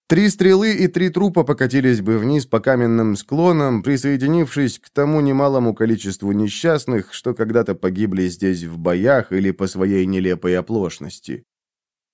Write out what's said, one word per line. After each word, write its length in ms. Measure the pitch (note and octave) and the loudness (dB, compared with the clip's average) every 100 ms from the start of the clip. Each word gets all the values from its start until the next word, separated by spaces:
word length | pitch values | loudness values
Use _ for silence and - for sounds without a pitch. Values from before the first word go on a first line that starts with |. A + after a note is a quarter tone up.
| - | 0
Три 180 | F3+ G#3 | 2 2
стрелы 440 | - F#3+ F#3+ A3 | 4 4 4 2
и 140 | G3+ F3+ | 2 0
три 220 | F3 F#3 | 0 -2
трупа 340 | G3 G3+ F3 | 0 0 2
покатились 580 | C3 - B2+ C3+ C3 A2+ | 0 0 0 2 2 2
бы 160 | G2 A2 | 0 0
вниз 300 | A#2 D3 B2 | 0 0 0
по 120 | A2+ | 0
каменным 560 | C3+ B2+ A#2 A2+ A2 G2+ | 2 2 2 2 0 -2
склонам, 680 | - D3 F3 D#3+ C#3 A2+ | -4 0 2 2 0 0
присоединившись 960 | C3 C3+ C#3 C#3 C3+ E3+ D3 C#3+ C3 - | 0 -2 0 0 0 0 0 -2 -2 -4
к 100 | - | -6
тому 320 | - C#3+ D#3 | -2 0 2
немалому 540 | C#3+ C3+ C#3+ C3+ A#2 G2+ | 2 2 2 2 0 0
количеству 560 | A2 G#2+ G2 F#2+ G2 | 0 0 -4 -4 -2
несчастных, 800 | G#2 G#2 - E3+ D3+ - A2+ F2+ | 0 -2 -2 -2 0 -2 -4 -4
что 220 | - B2+ A#2+ | -8 -6 -4
когда-то 400 | A2+ A#2 G2+ F#2 | 0 0 0 -2
погибли 520 | F#2 F#2 G#2+ F#2 F2+ | -4 -2 -2 -2 -4
здесь 360 | E2+ F#2+ F2+ | -2 -2 -2
в 160 | E2+ E2 | -6 -6
боях 520 | E2 F2+ A#2 C3+ - | -2 0 2 2 0
или 200 | F#2+ F#2+ | -2 0
по 160 | F2+ F#2+ | -2 -4
своей 400 | F#2+ F#2+ G2 F#2 | -2 0 0 0
нелепой 500 | F#2+ F#2 F2 F2+ F2+ | 0 -2 -2 -2 -2
оплошности. 840 | F2 A2+ F2 - D2 - - B1+ _ _ _ _ _ _ _ | -2 -4 -4 -8 -14 -14 -12 -14 _ _ _ _ _ _ _